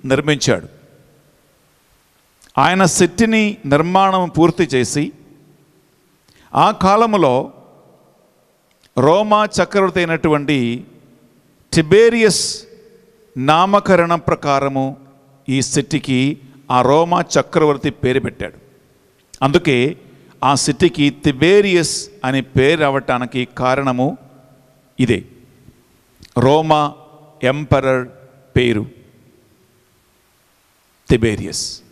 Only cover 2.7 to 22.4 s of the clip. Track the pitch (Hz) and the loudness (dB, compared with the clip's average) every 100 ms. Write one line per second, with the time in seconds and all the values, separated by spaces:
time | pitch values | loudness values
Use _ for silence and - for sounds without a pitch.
2.7 | 185 190 - 175 175 226 220 208 - 139 | 2 2 2 0 2 0 2 0 -4 -2
3.7 | 143 165 185 196 190 175 151 170 170 170 | 0 2 2 2 0 -2 2 0 2 -2
4.7 | 131 120 147 160 - - _ _ _ _ | -2 -2 -4 -6 -10 -20 _ _ _ _
5.7 | _ _ _ _ _ _ _ _ - 180 | _ _ _ _ _ _ _ _ 0 0
6.7 | 214 190 208 226 208 151 127 180 - - | 2 0 2 2 2 2 0 -4 -16 -20
7.7 | _ _ _ _ _ _ _ _ _ _ | _ _ _ _ _ _ _ _ _ _
8.7 | _ _ - 135 185 214 208 214 208 175 | _ _ 0 2 2 2 0 0 -2 -2
9.7 | 202 190 170 170 160 165 147 139 143 120 | 0 0 -2 -2 -2 0 0 0 -2 -2
10.7 | 120 - - _ _ _ _ _ _ _ | -6 -12 -20 _ _ _ _ _ _ _
11.7 | 170 156 202 233 226 214 - - - - | -2 2 4 4 4 2 0 -6 -10 -16
12.7 | - - _ _ _ _ 127 135 160 196 | -20 -20 _ _ _ _ -4 0 2 2
13.7 | 202 202 180 170 170 170 165 147 139 139 | 0 2 2 2 -2 -2 -4 -2 -2 -2
14.7 | 135 135 131 - _ _ _ - 135 120 | -4 -6 -8 -20 _ _ _ -4 -4 -2
15.7 | 156 135 143 135 127 135 151 - - - | -4 -4 -6 -2 -2 -2 -4 -16 -20 -2
16.7 | 127 127 147 170 175 170 - - 165 151 | 0 4 2 2 -2 0 -2 -2 0 0
17.7 | 139 147 - 127 127 120 - 95 - _ | 0 -6 -4 -2 -2 -6 -10 -14 -14 _
18.7 | _ _ _ _ _ _ - 135 170 170 | _ _ _ _ _ _ -4 0 0 2
19.7 | 123 127 175 - - _ _ 127 139 - | 0 0 -4 -18 -20 _ _ -2 0 -2
20.7 | 135 175 151 143 - 151 127 160 202 202 | 0 0 2 -2 0 -4 0 2 4 4
21.7 | 175 156 - - - 127 135 | 0 0 -6 -12 -8 -4 -4